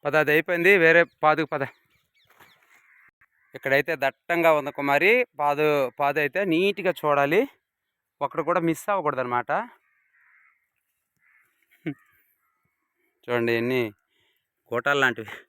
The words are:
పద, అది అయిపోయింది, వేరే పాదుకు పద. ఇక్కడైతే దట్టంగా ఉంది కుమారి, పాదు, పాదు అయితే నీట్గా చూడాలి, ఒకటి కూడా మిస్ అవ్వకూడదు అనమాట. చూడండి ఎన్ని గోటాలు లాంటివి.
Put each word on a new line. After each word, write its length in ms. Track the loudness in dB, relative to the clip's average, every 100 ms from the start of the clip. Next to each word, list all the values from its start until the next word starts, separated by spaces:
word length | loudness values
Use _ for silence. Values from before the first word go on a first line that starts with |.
పద, 120 | 0 0
అది 160 | 2
అయిపోయింది, 460 | 2 2 0 4 6
వేరే 260 | 6 4 2 _
పాదుకు 260 | 0 0 -2
పద. 100 | -6 -6 _ _ _ _ _ _ _ -20 _ _ _ _ _ _ _ _ _ _
ఇక్కడైతే 420 | -10 0 0 0 -2
దట్టంగా 560 | -2 -4 -4 2 4
ఉంది 180 | 2 0
కుమారి, 560 | -6 0 2 4 2 -2 -4
పాదు, 520 | -2 0 0 0 -2 -2
పాదు 180 | -2 -2
అయితే 260 | -2 -2
నీట్గా 460 | 0 0 0 -2 -4
చూడాలి, 580 | -2 0 2 2 2 -2 _ _ _ _ _ _ _
ఒకటి 200 | -8 -6
కూడా 180 | -4 -2
మిస్ 300 | -2 -4 -4
అవ్వకూడదు 300 | -4 -2 -4
అనమాట. 300 | -4 -4 -4 -6 -6 _ _ _ _ _ _ _ _ _ _ _ _ _ _ _ _ _ _ _ _ _ -14 -14 _ _ _ _ _ _ _ _ _ _ _ _ -6
చూడండి 240 | -2 0
ఎన్ని 400 | -2 -2 -2 -4 -8 _ _ _ _ _ _ _
గోటాలు 280 | -4 -2 2
లాంటివి. 260 | 0 -2 -12 -18